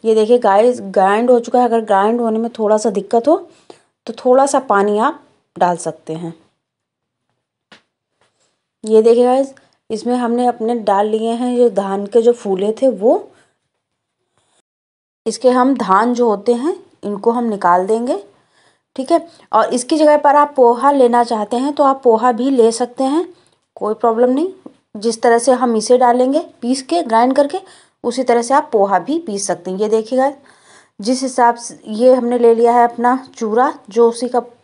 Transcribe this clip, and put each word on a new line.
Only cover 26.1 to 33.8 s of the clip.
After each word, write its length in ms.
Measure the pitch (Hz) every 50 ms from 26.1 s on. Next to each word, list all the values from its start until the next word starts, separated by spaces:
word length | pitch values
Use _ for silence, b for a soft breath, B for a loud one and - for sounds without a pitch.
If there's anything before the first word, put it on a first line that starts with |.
| 240 247 254 262 277 311 349 - _ _
पीस 200 | - 240 262 269
के, 200 | - - 330 349
ग्राइंड 320 | 330 233 220 226 240 262 262
करके, 220 | 294 285 285 349 370 381 b b b b b b b -
उसी 180 | 240 233 247 254
तरह 180 | 247 233 240
से 120 | 233 240 262
आप 140 | 285 294 294
पोहा 260 | - 214 196 196 196 185
भी 180 | 170 - 294 339
पीस 260 | 330 - 202 196 196
सकते 240 | - 180 170 - 185
हैं। 80 | 185 190
ये 100 | 214 214
देखिए 300 | 214 220 220 - 262 254
गाइस, 160 | 262 - - - b b b b b b b b b b b _
जिस 220 | 196 226 262 254
हिसाब 320 | 269 254 254 - 240 233 240
से 220 | 233 - - - - _ -
ये 240 | 214 214 240 254 254
हमने 240 | 254 240 240 240 247
ले 160 | 240 233 233
लिया 180 | 226 233 233
है 100 | 240 247 233
अपना 320 | 240 240 - 233 247 254 262 262 -
चूरा, 440 | _ - 226 214 208 233 254 294 302 -